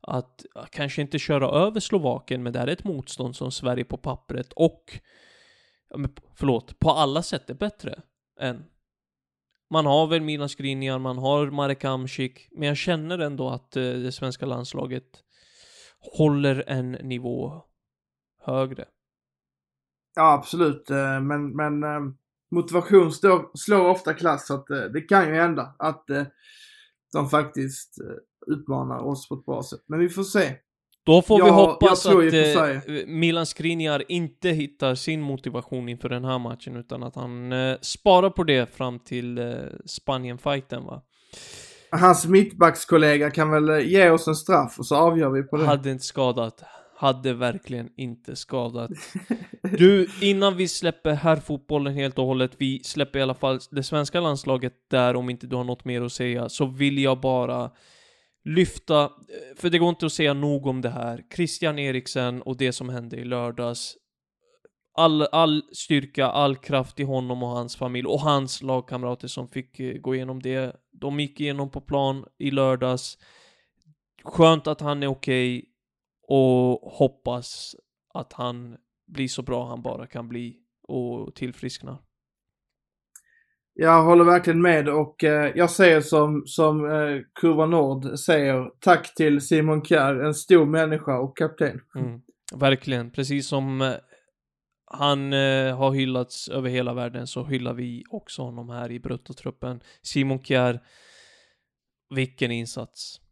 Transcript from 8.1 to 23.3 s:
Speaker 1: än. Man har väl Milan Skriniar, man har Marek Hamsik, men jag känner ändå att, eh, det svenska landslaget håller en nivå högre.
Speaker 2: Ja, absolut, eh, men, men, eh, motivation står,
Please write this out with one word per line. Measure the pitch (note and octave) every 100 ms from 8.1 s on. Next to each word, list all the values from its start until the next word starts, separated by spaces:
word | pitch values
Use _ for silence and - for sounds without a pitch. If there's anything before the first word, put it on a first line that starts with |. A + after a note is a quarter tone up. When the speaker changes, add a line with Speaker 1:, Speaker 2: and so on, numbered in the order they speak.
| _ _ _
Speaker 1:
än. | C3 A#2 D#3 _ _ _ _ _ _ _ _ _ _
Man | D#3+ D3+
har | D3 D#3+
väl | E3
Milan | D#3 D3 C#3+
Skriniar, | - C#3 C3+ C3+ C3
man | C3 B2+
har | C3+ C#3+ D3
Marek | C#3+ C#3 C3+
Hamsik, | C3+ C3 B2+ - B2+ _ _
men | - D3
jag | C#3+
känner | - E3 D#3 F3
ändå | D3 C#3 C3
att, | B2+ _ C3+
eh, |
det | B2+ B2 B2
svenska | B2+ C3 B2+ C3
landslaget | B2 B2 C#3 C3+ B2+ C3 _ _ _ _ _ _ - - _ - -
håller | D#3 C#3+ C#3 C3+ -
en | C3 B2+
nivå | B2+ C3 B2 B2 B2 C3 D#3+ _ _ _ _ _ _ _ _ -
högre. | C3 C3+ C3 - _ _ _ _ _ _ _ _ _ _ _ _ -
Speaker 2:
Ja, | D#3+
absolut, | C#3+ - - D#3+ C#3 -
eh, | C#3 C3+ C3+
men, | C3+ D3 C#3+ C#3
men, | D3+ D3
eh, | D3+ D3 C#3 C3+ _ _ _
motivation | F3 E3+ F3 E3+ G3 E3
står, | D#3 G3